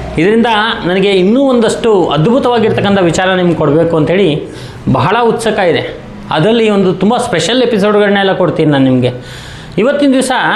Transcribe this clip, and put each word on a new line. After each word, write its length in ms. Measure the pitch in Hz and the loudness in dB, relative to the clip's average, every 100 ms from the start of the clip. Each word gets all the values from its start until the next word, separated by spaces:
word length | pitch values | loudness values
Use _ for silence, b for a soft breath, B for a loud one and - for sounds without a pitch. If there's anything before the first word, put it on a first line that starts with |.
| B - | B -2
ಇದರಿಂದ 300 | 175 226 233 214 226 214 170 | 2 2 2 0 -2 -4 -2
ನನಗೆ 260 | 190 196 | 0 2
ಇನ್ನೂ 300 | 196 180 247 | 2 2 2
ಒಂದಷ್ಟು 680 | 277 247 214 - 233 202 165 | 2 2 0 0 0 2 2
ಅದ್ಭುತವಾಗಿರ್ತಕ್ಕಂಥ 920 | 147 160 262 247 240 214 - 202 202 | 0 2 2 2 0 0 0 0 2
ವಿಚಾರ 320 | 175 160 185 | 2 0 0
ನಿಮ್ಗೆ 220 | 185 180 160 | 0 0 0
ಕೊಡಬೇಕು 420 | 151 151 165 165 | 0 2 2 0
ಅಂಥೇಳಿ 440 | 147 170 160 139 - B B B - | 0 2 0 -2 -6 B B B -2
ಬಹಳ 260 | 127 160 220 | 0 0 0
ಉತ್ಸುಕ 360 | 233 226 220 208 | 0 0 -2 0
ಇದೆ. 400 | 180 131 117 - - - - | 0 0 -4 -10 -16 -16 -6
ಅದರಲ್ಲಿ 380 | 156 190 233 220 | 0 2 2 2
ಒಂದು 240 | 202 185 | 2 0
ತುಂಬ 240 | 180 202 233 | 0 0 0
ಸ್ಪೆಷಲ್ 460 | - 165 160 254 | -2 -2 -2 0
ಎಪಿಸೋಡ್ಗಳನ್ನೆಲ್ಲ 680 | 240 220 208 208 208 202 190 | 2 2 2 2 2 2 0
ಕೊಡ್ತೀನಿ 380 | 185 180 151 151 | 0 0 0 0
ನಾನು 120 | 143 | 2
ನಿಮಗೆ. 280 | 131 127 123 127 B B B B B - | 2 2 0 -4 B B B B B -2
ಇವತ್ತಿನ 360 | 233 285 285 | -2 2 2
ದಿವಸ 180 | 262 - 240 160 | 2 0 -2 0